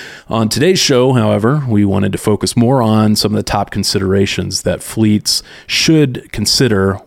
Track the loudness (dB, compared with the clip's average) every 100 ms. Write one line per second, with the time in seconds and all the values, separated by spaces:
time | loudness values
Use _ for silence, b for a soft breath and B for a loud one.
0 | B B -6 -2 -2 0 2 2 2 2
1 | 2 2 2 2 0 0 0 0 2 0
2 | -2 -2 -2 -2 0 0 2 2 2 2
3 | 2 2 0 -2 -2 -2 -2 -4 -4 -2
4 | 0 0 0 -2 -6 -4 -4 -6 -6 -2
5 | 0 0 -2 -6 B B -8 -2 2 2
6 | 2 -2 -10 -6 -2 0 2 2 0 -2